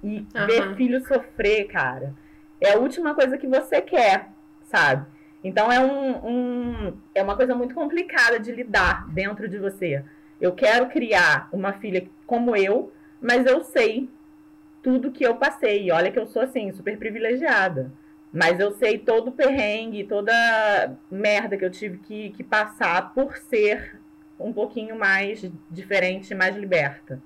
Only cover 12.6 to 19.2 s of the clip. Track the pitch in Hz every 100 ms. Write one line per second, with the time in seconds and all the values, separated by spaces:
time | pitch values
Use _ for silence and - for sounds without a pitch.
12.6 | 190 226 - - - - 240 247 254 269
13.6 | 311 294 226 220 269 - - - - -
14.6 | - - 262 254 262 - 247 233 311 320
15.6 | 226 208 190 165 185 196 214 - 254 254
16.6 | 202 190 190 214 214 220 220 254 311 226
17.6 | 190 151 127 - - - - 156 170 175
18.6 | 202 202 226 214 - 226